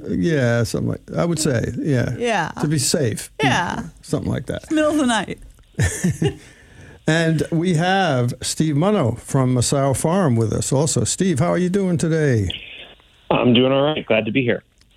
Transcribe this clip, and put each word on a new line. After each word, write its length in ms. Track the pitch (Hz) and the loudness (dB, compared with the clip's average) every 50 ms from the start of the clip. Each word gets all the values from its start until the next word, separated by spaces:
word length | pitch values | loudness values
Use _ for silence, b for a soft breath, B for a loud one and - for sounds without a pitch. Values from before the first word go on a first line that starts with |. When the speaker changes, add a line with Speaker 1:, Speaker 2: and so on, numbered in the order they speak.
| - - | -4 -4
Speaker 1:
yeah, 540 | - 185 175 175 160 143 127 120 117 117 117 | -2 0 0 2 2 2 2 2 2 2 0
something 260 | - - - - 120 - | 0 -2 -4 -2 -2 -4
like, 100 | - - - - | -6 -8 -8 -4
I 120 | 156 160 | -2 -2
would 120 | 175 170 156 | 0 0 0
say, 340 | - 156 127 113 - - 117 - | 0 0 0 0 -2 -2 -6 -4
yeah. 380 | 294 170 135 120 120 - 123 | -2 0 0 0 0 -2 -4
Speaker 2:
Yeah. 360 | - 233 240 220 190 156 - - - - | -4 -4 -2 -2 -2 -2 -4 -6 -4 -4
Speaker 1:
To 40 | 147 | -2
be 100 | 156 147 | -2 0
safe. 520 | 123 - - 175 143 110 101 - - - - - 220 | -2 0 0 0 0 0 -2 -4 -10 -12 -8 -2 0
Speaker 2:
Yeah. 400 | - 269 202 175 - - - - - - - | 2 2 2 0 -2 -4 -6 -8 -12 -14 -18
Speaker 1:
Something 300 | - - - - - - - | -8 -4 -4 -4 -2 -2 -4
like 140 | - - | -4 -4
that. 240 | - - - - - | -6 -8 -8 -6 -4
Speaker 2:
Middle 220 | 320 311 311 302 302 | -2 0 2 2 2
of 40 | |
the 100 | 294 277 | 2 2
night. 340 | 240 233 214 175 202 208 - - - - - - _ - - | 2 2 0 -2 -4 -8 -12 -14 -20 -20 -20 -20 _ -4 -2
Speaker 1:
<laughs> 600 | 104 87 - - - 175 - - - - - B B B B B B B B B B B B B B | -2 -2 -2 0 -2 -2 0 0 -2 -2 -2 B B B B B B B B B B B B B B
And 360 | - 156 165 165 160 165 147 147 - 165 | 0 2 2 2 2 2 0 0 -2 -2
we 220 | 160 170 185 175 | -2 0 2 2
have 580 | 151 175 185 190 196 190 165 139 127 120 120 - - | 2 2 2 2 2 2 2 2 0 0 -2 -2 -4
Steve 360 | - - - - 160 156 147 | -6 -8 -2 0 0 0 2
Munno 420 | 139 170 202 214 202 139 110 117 - | 2 2 2 2 2 2 0 -2 -4
from 340 | - - - 139 131 127 127 | -8 -2 0 0 2 2 2
Massaro 400 | 127 117 - - 139 135 139 131 | 2 0 0 0 2 2 0 0
Farm 440 | - - 160 170 202 185 147 120 | 0 0 0 2 2 2 2 2
with 180 | 113 117 104 - | 2 2 0 0
us 180 | - - - - | -2 -2 0 0
also. 320 | 131 160 156 - 123 113 | 0 2 2 0 0 0
Steve, 340 | - - - 185 196 165 - | 0 0 0 0 0 2 2
how 100 | 165 175 | 0 0
are 100 | 175 175 | 0 0
you 100 | 180 175 | 0 0
doing 300 | 180 202 196 185 175 - | 0 0 0 0 0 0
today? 500 | - 165 160 160 151 143 123 110 98 87 - B B B B B B B B B - _ _ _ _ - | 0 0 0 2 2 2 2 2 0 0 -4 B B B B B B B B B -20 _ _ _ _ -2
Speaker 3:
I'm 220 | - 107 113 123 117 | 0 2 4 4 4
doing 200 | 117 127 131 135 | 4 4 4 4
all 100 | 135 139 | 2 2
right. 240 | 147 156 165 - | 2 0 -2 -2
Glad 180 | - 110 110 107 | 0 0 0 0
to 60 | 110 107 | 0 -2
be 80 | 135 127 | -2 0
here. 200 | 120 98 80 - _ _ _ _ _ _ | 0 -2 -2 -4 _ _ _ _ _ _